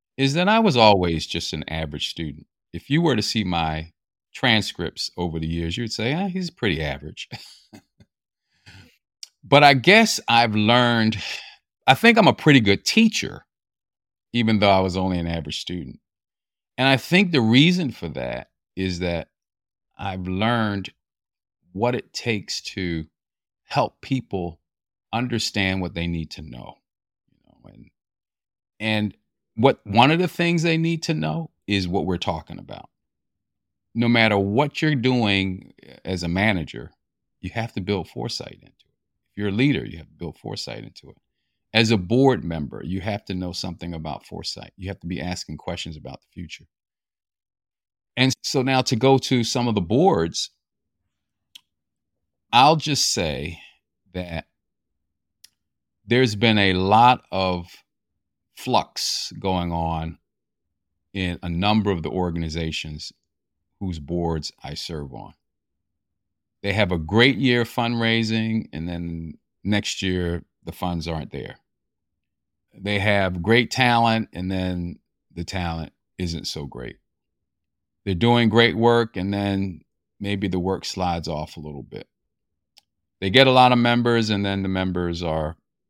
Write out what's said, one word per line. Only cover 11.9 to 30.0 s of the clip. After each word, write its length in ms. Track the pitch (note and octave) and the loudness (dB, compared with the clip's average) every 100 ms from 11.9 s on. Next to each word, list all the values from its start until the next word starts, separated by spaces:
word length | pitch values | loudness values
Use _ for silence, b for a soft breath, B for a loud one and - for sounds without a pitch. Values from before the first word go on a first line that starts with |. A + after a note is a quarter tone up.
think 240 | C3+ A3+ A3+ | 6 6 6
I'm 80 | G#3 | 4
a 60 | |
pretty 260 | - D#3 C#3 | 4 6 6
good 240 | G2+ G2+ | 6 2
teacher, 640 | - - A3+ - - - _ _ _ _ _ _ _ _ _ | 2 4 4 2 -8 -10 _ _ _ _ _ _ _ _ _
even 260 | A#2+ A2+ G#2 | 0 2 4
though 120 | G2+ | 6
I 100 | F#2+ | 6
was 160 | F#2+ F#2 | 4 0
only 240 | F#2 F2+ | -2 -2
an 80 | E2+ | -2
average 320 | E2 D2+ - | -4 -6 -10
student. 400 | - F2+ C2 - _ _ _ _ _ _ _ - | -8 -10 -10 -16 _ _ _ _ _ _ _ -2
And 120 | C3+ | 2
I 80 | C3+ | 2
think 340 | - F3+ F#3+ | 4 4 4
the 100 | D#3 | 2
reason 520 | A2 B2 E3 F3+ C#3+ | 4 6 6 4 -2
for 160 | - E2 | -6 -10
that 420 | C2 B1 B1 - _ _ | -8 -8 -8 -12 _ _
is 240 | - F#2+ F2 | -6 -4 -2
that 300 | F2 E2+ D#2 _ _ _ _ _ _ - | -4 -4 -8 _ _ _ _ _ _ -12
I've 300 | G2 F#2+ F#2 | -10 -8 -6
learned 640 | F#2 A2 A#2+ G#2+ G2+ F#2+ _ _ _ _ _ _ _ _ | -2 0 0 0 -4 -8 _ _ _ _ _ _ _ _
what 220 | F#3+ A#2+ | -4 -2
it 180 | B2 - | -2 -8
takes 480 | - A#2+ G#2+ - - | -10 -4 -6 -6 -12
to 440 | - - F2+ E2 D#2 _ _ _ _ _ | -10 -8 -6 -6 -8 _ _ _ _ _
help 360 | - - C3 _ | -8 -4 -4 _
people 600 | - C3 - F#2+ E2+ E2 _ _ _ _ - | -8 -6 -6 -8 -8 -10 _ _ _ _ -10
understand 680 | A2+ B2 A2+ - G#2 F#2+ F#2+ | -6 -4 -4 -4 -2 -2 -2
what 140 | F2 | -4
they 140 | E2+ E2+ | -4 -4
need 240 | E2 D#2 | -4 -8
to 100 | - | -12
know. 320 | D#2 A#1+ G1+ - _ _ _ _ _ | -16 -16 -18 -20 _ _ _ _ _
You 80 | G1+ G1+ | _ _
know, 240 | _ G1+ | _ -20
and, 180 | G#1 - _ _ _ _ _ _ _ _ - | -20 -20 _ _ _ _ _ _ _ _ -8
and 360 | A2 G#2+ G#2 - _ _ _ | -2 0 -2 -6 _ _ _
what, 260 | - C3 A#2+ | 2 2 2
one 260 | G#2 G#2 | 0 4